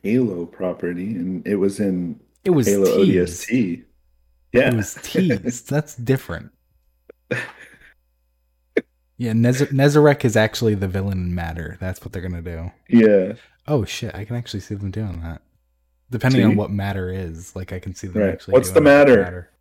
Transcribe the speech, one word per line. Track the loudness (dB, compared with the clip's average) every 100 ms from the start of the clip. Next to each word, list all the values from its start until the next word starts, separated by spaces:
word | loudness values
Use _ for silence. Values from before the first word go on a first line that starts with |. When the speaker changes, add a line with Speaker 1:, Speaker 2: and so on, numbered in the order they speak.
Speaker 1:
Halo | 0 0 0 -4 -10
property, | -6 -6 -4 -6 -6 -8 -6
and | -6 -6 -4
it | 0
was | 0 0
in | -2 -2 -6 -10 _ _
Speaker 2:
It | 0
was | 2 2
Speaker 1:
Halo | 2 2
Speaker 2:
teased. | 4
Speaker 1:
O | 4
D | 4
S | 0 -4 -2
T. | -2 -2 -4 _ _ _ _ _ _ _
Yeah. | 0 2
Speaker 2:
It | 0
was | -4 -10
teased. | -6 -2 0 -2 -4 -10 -4
Speaker 1:
<laughs> |
Speaker 2:
That's | -4 -4 -10
different. | -2 -2 -4 -12 -14 _ _ _ _ _ _ -20 _ -8 -8 -18 -20 _ -20 _ _ _ _ _ _ _ _ -8 -8 _ _ -10
Yeah, | -6
Nez-, | 0 0 0 -2
Nezarec | 2 4 6 4 4 2
is | 2
actually | 0 0 -2 0
the | -2
villain | -4 -4 -4
in | -4 -6
Matter. | -6 -10 -12 -10
That's | -10 -10
what | -12
they're | -10
gonna | -8 -10
do. | -10 -10 -12 _ _
Speaker 1:
Yeah. | 4 6 4 2 -6 _ _ -4
Speaker 2:
Oh, | -2
shit. | -2 -6 -10 -10
I | -8
can | -8
actually | -8 -12
see | -10 -10
them | -8
doing | -8 -8 -8
that. | -12 -14 _ _ _ _ _ _ _
Depending | -2 2 4 4
on |
Speaker 1:
See? | 4
Speaker 2:
what | 0
Matter | -4 -4 -4 -6
is, | -6 -10 -12 -14 -14
like, | -10
I | -12
can | -12 -12
see | -6
them | 0
Speaker 1:
Right. | 0
Speaker 2:
actually | -2 2
Speaker 1:
What's | 2 4
Speaker 2:
doing | 4
Speaker 1:
the | 6
Speaker 2:
that | 8 8
with |
Speaker 1:
Matter? | 6
Speaker 2:
Matter. | 4 -6 -18 _